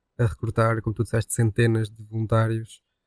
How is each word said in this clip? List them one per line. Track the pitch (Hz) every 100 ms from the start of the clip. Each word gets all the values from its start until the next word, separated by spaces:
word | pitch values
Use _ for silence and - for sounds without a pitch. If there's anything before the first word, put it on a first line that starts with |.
| _ -
a | 120
recrutar, | - 110 117 113 113
como | 113
tu | 107
disseste, | 107 113 -
centenas | - 113 104 117 110 107
de | -
voluntários | 107 110 110 113 113 113 110 - _ _